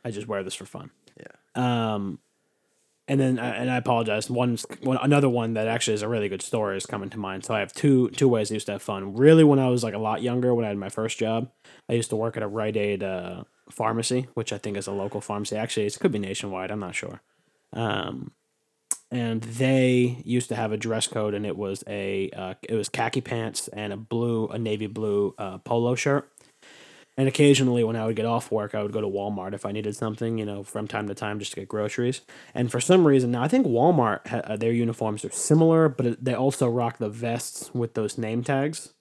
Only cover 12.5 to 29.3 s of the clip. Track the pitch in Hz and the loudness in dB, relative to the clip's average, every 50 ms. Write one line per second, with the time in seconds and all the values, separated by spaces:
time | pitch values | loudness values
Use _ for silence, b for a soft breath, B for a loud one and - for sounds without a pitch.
12.5 | 101 110 107 107 104 110 101 104 101 95 101 95 95 90 87 90 90 90 - _ | -4 -2 -2 -2 0 0 0 0 0 -2 -2 -4 -4 -6 -6 -8 -10 -12 -14 _
13.5 | _ _ _ - - - 110 110 110 117 117 - 123 127 127 123 _ 120 107 - | _ _ _ -18 -6 -2 -2 0 0 0 0 0 0 -2 -2 -4 _ -6 -6 -6
14.5 | 107 98 - 107 101 101 95 98 101 101 98 104 - 104 - - 104 104 104 - | -8 -6 -6 -6 -6 -6 -6 -6 -6 -4 -6 -4 -6 -8 -6 -4 -6 -4 -4 -4
15.5 | 104 107 113 120 - 113 104 104 - - - 143 113 104 98 95 98 - - 101 | -4 -4 -4 -2 -2 -2 -2 -2 -2 0 0 0 0 0 -4 -4 -6 -8 -8 -8
16.5 | 92 92 92 95 104 107 98 90 85 - - - - - _ _ _ _ _ _ | -8 -8 -6 -6 -6 -6 -6 -6 -8 -8 -8 -10 -14 -16 _ _ _ _ _ _
17.5 | _ _ _ _ - - 117 107 104 98 85 - - 131 - - _ _ _ _ | _ _ _ _ -6 -4 -2 -2 -2 -2 -4 -6 -8 -10 -12 -14 _ _ _ _
18.5 | _ _ _ _ _ _ _ _ - - _ _ 123 123 117 117 113 113 113 113 | _ _ _ _ _ _ _ _ -8 -8 _ _ -4 -4 -2 -2 -2 -4 -4 -6
19.5 | 113 120 131 131 135 131 127 127 127 127 123 120 123 123 - - 120 123 117 - | -2 0 2 2 4 4 4 4 4 4 2 2 -2 -6 -4 -2 -2 -2 -2 -2
20.5 | 113 117 113 107 107 104 107 113 110 110 - - - 113 107 104 101 101 104 101 | -4 -4 -2 -4 -4 -4 -4 -4 -2 -2 -2 -2 -2 -2 -2 -2 -2 -4 -4 -4
21.5 | 80 92 104 95 98 - - - 104 101 98 98 98 98 98 - - 98 95 92 | -4 -4 -4 -6 -6 -8 -8 -10 -8 -6 -4 -4 -2 -2 -4 -4 -6 -8 -10 -10
22.5 | 92 _ - - 113 110 98 - - - 117 113 - 131 123 - 123 117 113 110 | -10 _ -6 -4 -4 -2 -2 -4 -4 -2 -2 -2 -2 -4 -4 -4 -6 -6 -6 -6
23.5 | - - - - - 107 107 104 98 104 110 _ 127 117 120 120 117 113 110 104 | -6 -8 -10 -8 -8 -8 -8 -8 -8 -10 -8 _ -2 -2 0 0 0 0 -2 -2
24.5 | - 113 113 107 107 101 113 107 113 113 110 107 101 101 101 95 - - 107 95 | -4 -4 -2 -2 -2 -2 -4 -8 -6 -4 -2 0 2 2 0 0 -2 -6 -10 -10
25.5 | 92 95 _ - 120 117 117 120 127 120 - 143 139 143 - _ _ - B B | -10 -12 _ -2 0 0 2 2 0 0 2 2 2 2 0 _ _ -20 B B
26.5 | B B B B B B B B B B B B _ - 135 135 131 - 147 143 | B B B B B B B B B B B B _ 0 0 2 4 6 8 8
27.5 | 139 131 131 127 120 120 117 110 113 113 110 113 117 110 110 113 117 117 - - | 8 6 6 4 4 2 2 2 0 -2 -2 -2 0 0 0 0 0 -2 -2 -2
28.5 | 110 107 107 104 - - 104 104 101 110 107 101 98 101 98 104 | -2 -2 -2 -2 -2 -2 -2 -2 -2 -2 -2 -2 -2 -2 -2 -2